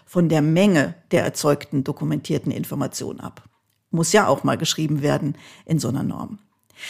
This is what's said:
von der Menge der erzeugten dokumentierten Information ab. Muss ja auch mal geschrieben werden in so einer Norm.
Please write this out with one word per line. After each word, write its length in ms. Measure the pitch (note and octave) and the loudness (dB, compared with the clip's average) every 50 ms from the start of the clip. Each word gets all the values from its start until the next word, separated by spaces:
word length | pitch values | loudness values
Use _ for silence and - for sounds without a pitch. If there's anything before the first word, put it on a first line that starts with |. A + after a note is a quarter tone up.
| _ | _
von 260 | _ - F3+ E3+ D#3 | _ 0 2 2 4
der 120 | E3 D#3 | 4 4
Menge 540 | D3 D#3 D#3+ E3+ G3 G#3 F#3 D3+ C3+ D#3+ E3+ - _ _ | 4 4 4 4 4 6 4 4 2 0 -4 -10 _ _
der 120 | - E3+ - | 0 0 0
erzeugten 600 | - - - - D3 C#3+ C#3+ - - - C#3 C3 | 0 -4 0 2 2 2 2 -2 -4 -4 -4 -2
dokumentierten 680 | - - - D#3 D3 D#3 - - - D#3 C#3 - C#3+ | -2 -6 -6 -4 -4 -4 -4 -4 -4 -4 -2 -2 -4
Information 680 | - - - - - C#3 C3+ C3 - - - - - - | -6 -6 -6 -8 -6 -6 -6 -6 -6 -8 -10 -10 -10 -12
ab. 240 | - - - - - - _ _ _ _ _ _ _ _ | -14 -16 -16 -18 -20 -20 _ _ _ _ _ _ _ _
Muss 220 | - D#3+ E3 D#3+ - | -2 -2 0 4 4
ja 120 | G#3 G3 | 4 6
auch 180 | F#2+ C#3 - - | 6 2 2 2
mal 140 | C#3 C3 - | -2 -2 0
geschrieben 460 | - - - - D#3+ D3+ D#3 D3 C#3 | -2 -4 -4 -2 -2 -2 -2 0 0
werden 340 | D3 C#3+ C#3+ - - E3 - - - - - _ - | 0 0 0 -2 -4 -6 -8 -12 -20 -20 -20 _ -2
in 100 | E3 D#3 | -2 0
so 120 | - C3+ | 0 -2
einer 120 | C3 - | -4 -2
Norm. 380 | - - - - - - G#3+ G3+ _ _ _ _ _ _ _ - - - | -4 -4 -6 -8 -10 -12 -14 -16 _ _ _ _ _ _ _ -18 -16 -16